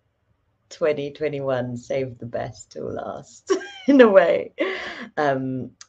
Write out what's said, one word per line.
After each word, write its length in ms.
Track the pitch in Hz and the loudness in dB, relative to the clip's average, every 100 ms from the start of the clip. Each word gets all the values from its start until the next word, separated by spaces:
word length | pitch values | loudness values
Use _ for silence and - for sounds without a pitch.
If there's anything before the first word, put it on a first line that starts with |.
| _ _ _ _ _ _ _ | _ _ _ _ _ _ _
twenty 420 | - 160 147 143 | -4 -2 -2 -4
twenty-one 680 | 139 151 139 135 127 123 120 | -6 -6 -4 -2 -2 -4 -8
saved 400 | 123 139 131 120 | -6 -4 -6 -8
the 80 | 117 | -10
best 460 | 117 120 - - | -8 -8 -12 -18
till 200 | - - | -12 -10
last 600 | - - - - - - 381 392 | -8 -10 -12 -16 -10 -4 -4 -4
<laughs> 180 | - - | -6 4
in 140 | 277 | 8
a 60 | 226 | 8
way. 440 | 190 170 170 - - 359 381 - - 240 - | 8 6 4 -2 -6 -6 -6 -10 -14 -12 -2
Um, 520 | 147 135 131 131 127 - | -2 0 -2 -6 -8 -14